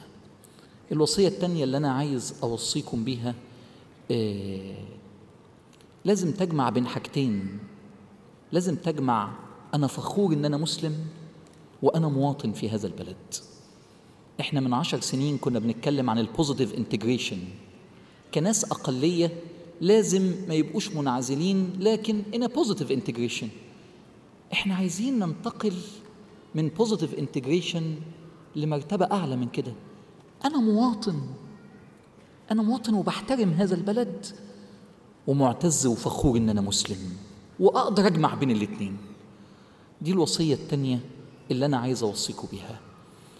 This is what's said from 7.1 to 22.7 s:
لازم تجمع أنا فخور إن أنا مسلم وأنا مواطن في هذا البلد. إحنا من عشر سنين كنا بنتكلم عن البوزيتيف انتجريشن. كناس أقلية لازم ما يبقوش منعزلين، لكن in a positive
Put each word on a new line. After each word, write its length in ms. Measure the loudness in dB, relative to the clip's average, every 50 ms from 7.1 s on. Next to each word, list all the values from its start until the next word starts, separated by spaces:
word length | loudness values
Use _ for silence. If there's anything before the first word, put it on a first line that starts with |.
| -2 0 0 2 0 -2 -2 -6 -8 -10 -12 -14 -18 -20 -20 -20 -20 -20 -20 -20 -20 -20 -20 -20 -20 -20 -10 -2
لازم 240 | -2 0 0 0 -2
تجمع 560 | -2 -2 -2 -2 0 0 2 2 2 0 -2 -6 -12 -16 -18 -20 -20 -10 -4 0
أنا 120 | 0 0
فخور 460 | 0 0 -4 -6 -2 0 2 2 4
إن 120 | 2 2 0
أنا 120 | 0 0
مسلم 380 | 0 -2 -4 -4 -4 -4 -4 -4 -6 -8 -10 -12 -14 -18 -20 -20 -20 -20 -20 -20 -20 -20 -20 -8 2
وأنا 260 | 2 2 4 4 2 2
مواطن 440 | 2 2 0 0 0 -2 -4 -4
في 180 | -4 -4 -4 -4
هذا 160 | -2 -2 -4
البلد. 480 | -4 -6 -8 -12 -12 -14 -16 -12 -12 -12 -12 -12 -16 -20 -20 -20 -20 -20 -20 -20 -20 -20 -20 -20 -20 -20 -20 -20 -14 -10 -8
إحنا 200 | -6 -2 0 0
من 140 | 2 2 2
عشر 260 | 2 2 0 -2 -2
سنين 380 | -2 -2 0 0 0 0 0 0
كنا 200 | 0 0 0 2
بنتكلم 520 | 0 0 -2 0 0 0 0 2 2 2
عن 80 | 2 2
البوزيتيف 560 | 0 0 0 0 0 0 2 0 0 0 0
انتجريشن. 640 | -4 -2 -2 -2 0 2 0 0 0 -2 -4 -6 -6 -8 -10 -12 -16 -18 -20 -20 -20 -20 -20 -20 -20 -20 -20 -20 -20 -18 -4 -2
كناس 300 | 0 2 2 2 0 -2
أقلية 760 | -2 -4 -4 -2 -2 0 2 2 2 4 4 2 0 0 -6 -12 -14 -16 -18 -18 -18 -8 0
لازم 540 | 4 6 6 6 6 4 4 4 4 2 0 -2 -2 0
ما 60 | 2
يبقوش 360 | 2 2 2 0 -4 -4 -4
منعزلين، 840 | -4 -2 0 0 0 0 -2 -2 -2 0 2 2 2 2 2 0 -2 0
لكن 440 | 2 2 2 2 0 -2 -2 -2 -2 -4
in 60 | -4 -2
a 100 | -2 0
positive 420 | 0 0 2 2